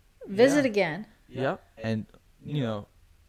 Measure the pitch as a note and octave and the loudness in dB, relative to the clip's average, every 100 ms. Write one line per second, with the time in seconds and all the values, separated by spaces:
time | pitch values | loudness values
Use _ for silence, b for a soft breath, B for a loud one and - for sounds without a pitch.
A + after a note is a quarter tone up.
0 | _ _ G4 G3 C4 D4 C4 G3+ F3 D#3+ | _ _ -8 4 6 6 2 0 0 -4
1 | A3 _ _ B2 C3+ F#3+ - - A2+ A2 | -12 _ _ -4 -4 -4 -10 -10 -4 -4
2 | - - _ _ - D3 A#2 G#2 G#2 _ | -6 -16 _ _ -8 -4 -4 -6 -10 _
3 | _ _ | _ _